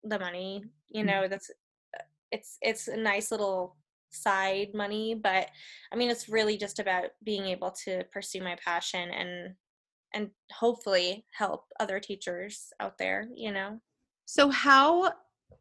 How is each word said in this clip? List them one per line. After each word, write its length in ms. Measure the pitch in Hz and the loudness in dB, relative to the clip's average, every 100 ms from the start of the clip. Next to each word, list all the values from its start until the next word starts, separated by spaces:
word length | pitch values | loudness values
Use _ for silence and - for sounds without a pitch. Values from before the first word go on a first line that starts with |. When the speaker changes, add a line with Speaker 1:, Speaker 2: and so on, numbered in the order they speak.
Speaker 1:
the 160 | 220 208 | -4 -4
money, 440 | 180 175 190 196 214 - _ | -4 -6 -6 -8 -12 -18 _
you 120 | 214 | -2
Speaker 2:
Mm-hmm. 60 | 202 | 2
Speaker 1:
know, 160 | 196 190 | 2 2
that's, 220 | 196 - - _ _ _ - - _ - | -2 -8 -20 _ _ _ -16 -16 _ -10
it's, 280 | 220 - - | -10 -10 -4
it's 280 | 220 220 - | -2 -2 -4
a 80 | 226 | -2
nice 340 | 220 202 208 | 0 0 0
little 460 | 220 202 190 180 - _ _ _ | -2 0 0 -4 -8 _ _ _
side 580 | - 214 190 190 196 202 | -4 2 2 2 0 -2
money, 400 | 208 202 214 220 | -2 -2 -2 -2
but 340 | 226 214 190 185 - - - - | 0 2 2 0 -6 -20 -20 -8
I 40 | 226 | 0
mean, 140 | 240 | 0
it's 180 | 233 - | 0 0
really 280 | 220 214 208 | 2 2 0
just 200 | 202 - | -4 -4
about 280 | 196 185 - - | 0 0 0 -6
being 220 | 208 208 196 | -4 -2 -2
able 240 | 185 185 185 | -4 -4 -6
to 200 | - 185 190 | -4 -4 -4
pursue 300 | 196 196 190 | -8 -8 -6
my 140 | 185 175 | -6 -6
passion 480 | - 170 - 190 175 | -2 -2 -2 -4 -4
and, 440 | - 180 180 180 185 _ _ _ _ _ | -6 -6 -8 -10 -14 _ _ _ _ _
and 180 | 220 208 - - | -6 -6 -10 -20
hopefully 720 | - 233 233 - 185 180 196 - | -2 0 0 2 2 2 -2 -8
help 320 | - 202 151 - - | -4 -2 -4 -8 -6
other 180 | 208 196 | -4 -4
teachers 680 | 202 202 190 175 196 208 - - | -6 -8 -6 -8 -8 -12 -14 -8
out 200 | 196 - | -8 -4
there, 280 | 190 196 226 | -2 -2 -4
you 160 | 247 226 | -8 -6
know? 300 | 196 196 226 - _ _ _ - | -4 -4 -8 -16 _ _ _ 0
Speaker 2:
So 240 | - 285 | 6 6
how, 600 | 254 277 269 285 349 370 - _ _ _ - | 6 8 10 10 6 4 0 _ _ _ -20